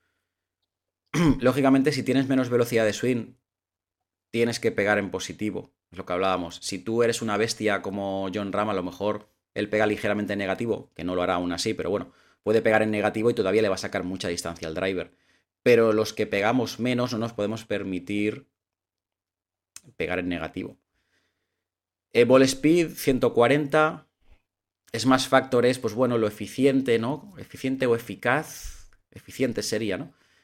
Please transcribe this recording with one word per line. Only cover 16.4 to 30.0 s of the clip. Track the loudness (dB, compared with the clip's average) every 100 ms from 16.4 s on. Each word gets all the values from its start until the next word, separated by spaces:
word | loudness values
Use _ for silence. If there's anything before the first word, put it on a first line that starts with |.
| 2 0 -2 -4
menos | -4 -2 -2
no | -4
nos | -6
podemos | -4 -4 -6
permitir | -6 -6 -4 -6 -4 -2 -2 -4 -14 _ _ _ _ _ _ _ _ _ _ _ _ -20 -20 -8
pegar | -4 -4
en | -4
negativo. | -6 -8 -10 -12 -14 _ _ _ _ _ _ _ _ _ _ _ _ _
Eh, | 4
ball | 6 8
speed, | 6 4 4 4 2
ciento | -2 -2 2 2
cuarenta. | 4 4 4 2 2 2 -2 -16 _ _ -20 _ _ _ _ _ -2
Smash | 4 4 6
factor | 2 4 2 2
es, | 2
pues | -4
bueno, | 0 0 2
lo | -2
eficiente, | -4 -8 2 2 2 2 0
¿no? | 0 -6 -12 -18
Eficiente | -18 -8 -6 -2 0
o | 0
eficaz. | -2 -4 0 0 -2 -12 -16 -16 -20 _ _
Eficiente | -20 -16 -4 -2 -2
sería, | -4 -4 -4
¿no? | -4